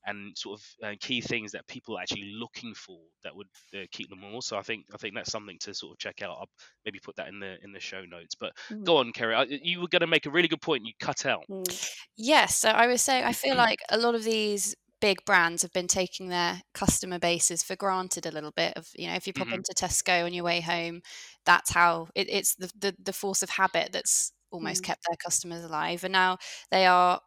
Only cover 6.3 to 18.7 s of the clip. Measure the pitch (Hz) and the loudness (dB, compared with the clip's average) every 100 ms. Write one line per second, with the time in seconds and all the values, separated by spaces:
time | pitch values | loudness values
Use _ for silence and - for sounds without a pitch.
6.3 | 87 98 _ - _ - 98 - - 92 | -12 -16 _ -20 _ -14 -12 -14 -12 -12
7.3 | 101 98 92 101 98 - 95 90 87 85 | -10 -12 -14 -18 -14 -12 -12 -14 -18 -16
8.3 | - 101 - - 214 190 160 120 - 113 | -10 -10 -10 -14 -6 4 4 4 -2 0
9.3 | 113 127 139 165 175 175 175 165 160 147 | 2 2 -2 -4 -4 0 2 4 2 2
10.3 | 151 175 151 - 143 110 - - 139 139 | 2 2 0 0 -2 -2 -8 -6 -2 -2
11.3 | 104 - 190 180 185 - - - - 226 | -2 -4 -6 -6 -4 -8 -10 -18 -8 4
12.3 | 302 196 - - 220 240 247 - 262 247 | 6 6 4 4 6 4 4 2 2 2
13.3 | 233 269 254 233 220 - 220 240 233 220 | 0 0 4 4 2 0 2 2 2 0
14.3 | 220 214 202 208 - _ _ 214 190 - | 0 0 0 -2 -6 _ _ 2 2 4
15.3 | 190 170 170 180 185 175 190 180 - 185 | 4 4 0 -2 -2 0 0 0 -4 -4
16.3 | 175 175 180 - - 196 - 185 175 170 | -2 -2 -2 -10 -2 0 0 -2 0 0
17.3 | 170 - 170 - 190 202 185 185 - 170 | 2 0 0 -4 -2 -2 -2 -2 -6 -6
18.3 | 156 151 - 170 | -8 -6 0 0